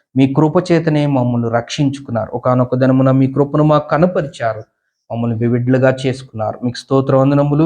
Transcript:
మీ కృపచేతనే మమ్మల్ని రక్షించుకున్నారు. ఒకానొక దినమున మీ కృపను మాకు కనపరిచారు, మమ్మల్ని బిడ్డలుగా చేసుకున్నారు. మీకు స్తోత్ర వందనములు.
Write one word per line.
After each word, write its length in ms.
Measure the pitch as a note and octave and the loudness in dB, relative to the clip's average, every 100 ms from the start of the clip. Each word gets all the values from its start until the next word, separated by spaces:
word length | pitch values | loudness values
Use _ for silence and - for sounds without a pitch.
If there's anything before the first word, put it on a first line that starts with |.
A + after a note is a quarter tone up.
| _ | _
మీ 100 | B2+ C3+ C3+ | 0 2 4
కృపచేతనే 680 | D#3 F3+ F3+ E3 E3 D3+ D3 | 2 2 0 0 2 0 0
మమ్మల్ని 440 | C3+ B2 A#2+ A#2 | 0 0 -2 -2
రక్షించుకున్నారు. 800 | A#2 - - C#3 C#3 - A#2 - A#2 | -2 -4 -2 -2 -2 -6 -6 -6 -4
ఒకానొక 400 | C3 B2 B2 B2+ | 0 0 0 0
దినమున 300 | C3 C3 C3 | 2 2 4
మీ 160 | C3+ C3 | 2 2
కృపను 320 | C3+ C#3+ D3+ | 0 0 2
మాకు 220 | D3+ D3 - | 2 2 0
కనపరిచారు, 760 | D3 F3+ F#3 C#3+ - A2+ A2 - _ _ _ - | 0 0 0 -6 -6 -6 -6 -12 _ _ _ -10
మమ్మల్ని 260 | A2+ A#2 A2+ | -6 -4 -2
బిడ్డలుగా 500 | A#2+ A#2+ B2 C3 C3 C3 | 0 0 0 2 2 0
చేసుకున్నారు. 560 | C3+ A#2 - A2 G#2+ - | -4 -6 -8 -8 -6 -6
మీకు 160 | B2 - | -8 -8
స్తోత్ర 340 | - C3+ C3+ C3+ | -2 0 2 2
వందనములు. 480 | C3+ C#3+ C#3+ D3 | 4 2 2 2